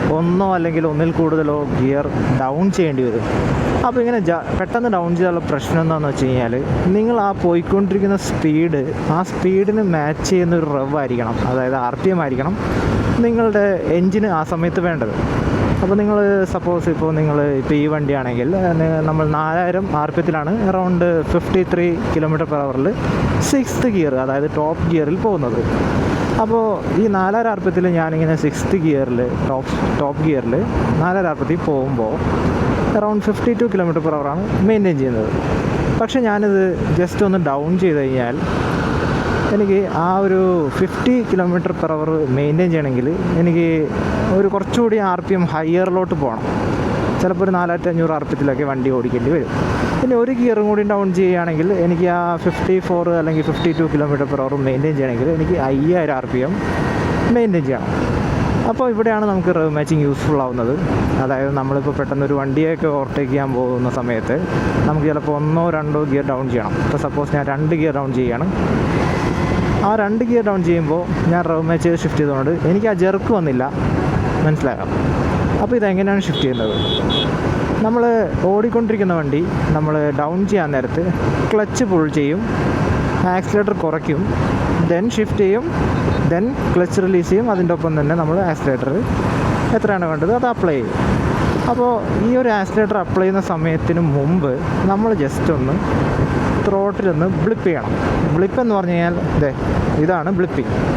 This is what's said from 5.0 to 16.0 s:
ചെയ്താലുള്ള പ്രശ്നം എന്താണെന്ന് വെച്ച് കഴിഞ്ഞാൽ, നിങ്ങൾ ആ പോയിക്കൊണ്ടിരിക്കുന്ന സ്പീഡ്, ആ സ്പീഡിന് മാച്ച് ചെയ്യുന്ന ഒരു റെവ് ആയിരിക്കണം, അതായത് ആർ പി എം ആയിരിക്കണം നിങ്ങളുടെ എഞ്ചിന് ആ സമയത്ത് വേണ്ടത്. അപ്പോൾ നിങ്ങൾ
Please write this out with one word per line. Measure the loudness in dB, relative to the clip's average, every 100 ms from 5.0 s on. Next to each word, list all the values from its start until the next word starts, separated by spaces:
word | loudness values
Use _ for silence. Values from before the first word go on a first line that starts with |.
| 0 0
ചെയ്താലുള്ള | 0 0 -2
പ്രശ്നം | -4 0 0
എന്താണെന്ന് | 0 0 -2
വെച്ച് | 0 0
കഴിഞ്ഞാൽ, | 0 0 -2 0 0 2 2
നിങ്ങൾ | 2 2 0
ആ | 0
പോയിക്കൊണ്ടിരിക്കുന്ന | 2 2 2 0 2 2 2 0 -2
സ്പീഡ്, | -2 0 2 2 0 -2 -4 -2 -2
ആ | -2
സ്പീഡിന് | -2 0 2 2 2 2 0
മാച്ച് | 0 -2 0
ചെയ്യുന്ന | 2 2 2
ഒരു | 0 -2
റെവ് | 0 -2
ആയിരിക്കണം, | -2 -2 -2 -2 0
അതായത് | 0 0 0 -2
ആർ | -2
പി | 0
എം | 0 0
ആയിരിക്കണം | -2 -2 -2 -2 -2 0 0 0 2 2
നിങ്ങളുടെ | 2 2 2 2 0 0 2
എഞ്ചിന് | 2 2 0 0
ആ | -2
സമയത്ത് | -2 0 0 0
വേണ്ടത്. | 0 -2 -2 -2 -2 0 0 0 0
അപ്പോൾ | 2
നിങ്ങൾ | 2